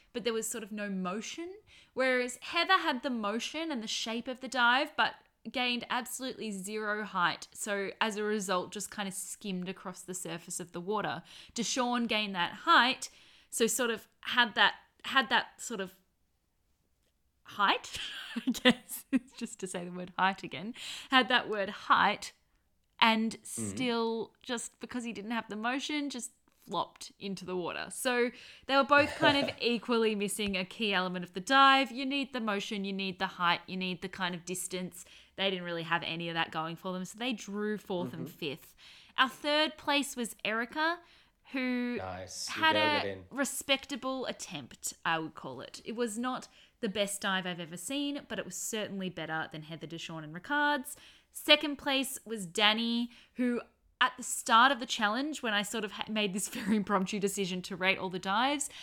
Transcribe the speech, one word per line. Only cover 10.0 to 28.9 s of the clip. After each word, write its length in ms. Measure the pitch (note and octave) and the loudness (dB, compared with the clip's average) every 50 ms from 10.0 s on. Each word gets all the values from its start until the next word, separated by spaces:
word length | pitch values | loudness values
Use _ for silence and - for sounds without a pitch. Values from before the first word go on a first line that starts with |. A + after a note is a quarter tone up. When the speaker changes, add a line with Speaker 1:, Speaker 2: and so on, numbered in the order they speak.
| - | -10
Speaker 1:
the 120 | - F3+ | -10 -8
surface 460 | F3+ - E3+ E3 F3 - - E3+ - | -8 -6 -8 -8 -8 -8 -10 -10 -10
of 100 | F3+ F3 | -10 -10
the 100 | - F3 | -10 -8
water. 440 | F3 F#3+ G#3+ G#3 F#3 D3+ C3 D#3 - - - - - - - | -4 -2 -2 0 0 -2 -4 -6 -8 -12 -18 -20 -18 -8 -6
Deshawn 540 | A#3 A3 - - C4 B3 B3 A#3+ A#3+ A#3 | -4 -2 0 0 0 0 2 0 0 0
gained 300 | A3+ A3+ G#3+ G#3+ G3+ G3 | 0 0 0 0 -2 -2
that 160 | F3+ E3+ - - F#3+ - | -2 -2 -2 -4 -2 4
height, 460 | - E4+ C#4+ A#3+ B3+ C4 - - - - - - - - - - _ | 6 8 8 8 6 4 0 -6 -12 -14 -16 -20 -20 -20 -20 -16 _
so 160 | - - A#3 | 0 2 2
sort 240 | G#3+ - - B3 A3+ | 2 4 2 0 0
of 160 | A3+ G3+ - - _ _ | -2 -2 -6 -14 _ _
had 340 | - - - B3 A#3+ A3 - | -10 0 4 4 4 4 6
that, 200 | A#3 G#3 F3 - - - _ _ _ - | 6 4 4 4 0 -8 _ _ _ -6
had 220 | - A#3+ C4+ B3 - | 2 4 4 4 6
that 300 | B3 G#3+ - - - - | 4 2 2 0 -6 -12
sort 200 | - - A#3 G3 | -10 -8 -8 -8
of 160 | F#3+ F3+ - _ _ _ _ _ _ _ _ _ _ _ _ _ _ _ _ _ _ _ _ _ _ _ _ _ _ _ _ _ _ | -8 -10 -12 _ _ _ _ _ _ _ _ _ _ _ _ _ _ _ _ _ _ _ _ _ _ _ _ _ _ _ _ _ _
height, 540 | - - - G3+ G3+ - B4 - - - - - - - - | -10 -2 2 4 4 4 2 0 -6 -10 -8 -8 -8 -10 -10
<laughs> 260 | - - - A#3 - | -10 -8 -8 -4 -2
I 40 | B3+ | -2
guess, 540 | A3+ - - B3+ B3 - - - - - - _ - | 0 4 6 6 6 6 2 -12 -12 -12 -4 _ 0
<laughs> 240 | B3+ - - - | 0 0 -4 -12
just 220 | - A#3 A3+ - - | -12 -12 -10 -10 -10
to 60 | G3 | -8
say 180 | F#3 - F#3 F3 | -8 -6 -8 -8
the 60 | F3+ | -8
word 220 | F3+ F3+ F3+ F#3 F3+ - | -8 -10 -10 -6 0 2
height 240 | F#3 F#3+ G3 - - | 4 4 2 0 -6
again, 320 | D3 - C3 F3+ A3 C4 - - - - - - - | -10 -8 -8 -8 -8 -10 -10 -10 -12 -12 -12 -2 4
had 180 | C4+ C4 B3 A3 | 6 6 6 6
that 200 | B3+ A#3+ - - | 4 2 2 2
word 220 | G#3+ G#3 G3 G3 | -2 -2 -2 -2
height, 600 | G#3 - - - C4+ - - G3 G#3 - - - - _ _ _ _ _ _ _ _ _ _ _ _ - | -4 -2 2 4 6 8 8 6 4 2 -4 -10 -14 _ _ _ _ _ _ _ _ _ _ _ _ 4
and 320 | A#3 A3+ A3+ A3 A3 A3+ A3 - - | 6 6 6 6 2 0 -2 -6 -10
Speaker 2:
Mm. 280 | - - A3+ A3 G#3 | -10 -6 -6 -4 -4
Speaker 1:
still, 600 | G3 A3 C4 B3 A#3 A#3 A3+ A3+ A3+ A3+ - - _ _ - | -2 -2 0 0 2 2 0 0 -2 -4 -6 -8 _ _ -8
just 360 | - B3 A#3 - - - - | -6 -4 -4 -4 -8 -12 -14
because 240 | - - - B3 A#3 | -12 -8 -6 -6 -6
he 80 | A#3 G#3 | -6 -6
didn't 200 | G#3 G3 A3 A#3+ | -6 -6 -4 -4
have 160 | A3+ A3 - | -4 -4 -4
the 80 | G3+ | -6
motion, 520 | G#3+ A3 A#3+ B3+ C#4+ B3 - D4+ D4 C#4+ C#4+ | -4 -2 -2 -2 -2 -2 -2 -2 -2 -2 -4
just 220 | B3+ B3 - - _ _ _ _ _ _ _ - | -4 -6 -8 -10 _ _ _ _ _ _ _ -6
flopped 420 | D#3+ E3+ - - - - - - - - | -4 -4 -4 -4 -6 -14 -16 -16 -14 -10
into 260 | - G3+ G3 F3+ F3+ | -8 -8 -8 -8 -8
the 120 | E3+ F#3 | -6 -4
water. 300 | F3+ E3+ D3 D#2+ D2 - - | -4 -4 -4 -4 -4 -6 -8
So 400 | - - - B3+ B3 A#3+ A#3+ B3 A#3+ - - - - - - | -6 -2 0 2 2 4 2 2 0 -4 -16 -20 -20 -12 -4
they 100 | - C4+ | 2 4
were 80 | C#4 C4+ | 4 6
both 320 | C#4 | 8